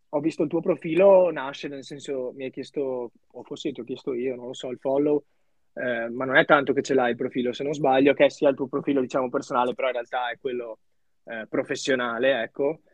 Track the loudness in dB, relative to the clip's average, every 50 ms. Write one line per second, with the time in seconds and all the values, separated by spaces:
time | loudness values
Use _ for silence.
0 | _ _ -4 -2 -2 -2 -2 -2 -2 -2 -2 -2 0 0 -2 -2 -2 -2 2 6
1 | 8 8 8 8 6 4 0 -4 -6 -8 -8 -10 -10 -10 -12 -12 -14 -14 -16 -12
2 | -10 -8 -6 -6 -6 -8 -8 -10 -10 -10 -10 -10 -12 -8 -6 -6 -4 -4 -4 -6
3 | -8 -10 _ _ _ _ -20 -18 -16 -14 -12 -8 -8 -8 -8 -8 -10 -10 -10 -8
4 | -6 -6 -4 -4 -4 -4 -6 -6 -10 -12 -12 -10 -10 -10 -8 -6 -2 0 2 2
5 | 2 2 2 0 -2 _ _ _ _ _ _ _ _ _ -10 -6 -4 -4 -4 -4
6 | -4 -6 -6 -6 -2 2 4 4 6 6 6 4 4 2 0 0 0 0 2 2
7 | 2 2 0 -2 -4 -4 -4 -4 -4 -4 -4 -6 -6 -6 -4 0 2 4 6 6
8 | 6 6 6 6 4 4 4 4 2 2 2 2 -2 -6 -6 -4 -2 0 0 0
9 | 0 0 -2 -2 -2 -2 -4 -4 -4 -2 -2 0 0 0 -2 -2 -2 -2 -2 -4
10 | -6 -6 -6 -6 -4 -6 -6 -6 -6 -6 -6 -6 -6 -8 -12 -16 _ _ _ _
11 | _ _ _ _ _ -12 -10 -10 -8 -6 -4 -4 -2 -4 -6 -4 -2 0 0 0
12 | 0 -2 -2 0 2 2 2 2 -2 -6 -4 -2 -2 -2 -2 -6 _ _